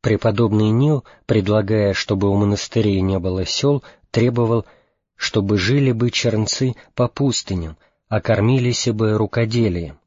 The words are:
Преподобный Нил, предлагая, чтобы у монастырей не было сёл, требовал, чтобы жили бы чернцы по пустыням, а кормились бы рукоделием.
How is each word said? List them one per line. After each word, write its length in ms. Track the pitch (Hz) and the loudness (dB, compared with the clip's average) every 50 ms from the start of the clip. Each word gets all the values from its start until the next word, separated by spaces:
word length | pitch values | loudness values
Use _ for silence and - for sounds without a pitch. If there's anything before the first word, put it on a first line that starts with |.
Преподобный 680 | - 117 110 101 - 113 104 104 117 107 104 107 107 107 | 0 0 0 2 0 0 2 2 2 2 4 2 2 2
Нил, 340 | 110 117 139 151 156 135 - - - _ _ - | 2 2 2 2 2 0 -4 -8 -20 _ _ 0
предлагая, 640 | - 110 95 98 104 107 104 98 110 107 104 101 95 | 0 0 2 2 2 0 2 2 0 2 2 0 0
чтобы 360 | - - - 107 98 98 101 | -2 -2 -2 -2 0 2 2
у 60 | 98 | 2
монастырей 680 | 101 104 101 104 98 - - - 117 107 104 98 95 | 2 2 2 0 -2 -4 -4 -2 0 0 2 2 2
не 180 | 92 95 98 95 | 0 0 0 0
было 260 | 85 92 92 95 95 | -2 -2 -4 -4 -4
сёл, 380 | - - - - 143 147 135 - - - _ _ _ | -4 -4 -2 0 0 0 0 -4 -10 -20 _ _ _
требовал, 560 | - 113 113 123 120 120 120 110 117 117 101 - - _ _ _ _ _ _ _ _ | 0 0 0 2 2 0 0 0 0 -2 -2 -6 -18 _ _ _ _ _ _ _ _
чтобы 440 | _ - - - 110 101 98 104 101 | _ -10 -2 -2 -2 0 2 0 0
жили 320 | 90 101 131 143 139 131 | 2 2 0 2 2 2
бы 180 | 123 110 123 120 | 0 0 0 -2
чернцы 680 | - - - 120 107 107 110 - - - 131 131 120 - - _ _ | -2 0 -2 0 0 0 -2 -2 -2 -2 -2 -4 -4 -6 -14 _ _
по 120 | - 123 120 | -2 -2 -2
пустыням, 720 | _ - 139 135 117 - - - 98 90 82 78 78 _ _ _ _ _ _ _ | _ -2 -2 -2 -2 -2 -4 -4 -6 -4 -4 -6 -10 _ _ _ _ _ _ _
а 140 | 110 107 | -4 -4
кормились 680 | - - 110 101 104 113 131 131 123 123 120 - - 123 | 0 0 0 2 2 2 2 2 0 0 -2 -2 -2 -2
бы 260 | 113 107 113 107 107 107 | -2 0 0 0 0 0
рукоделием. 840 | 110 101 - 120 117 113 113 120 117 104 87 87 85 76 71 _ _ | -2 -2 0 -2 -2 0 0 0 0 0 0 -4 -6 -8 -12 _ _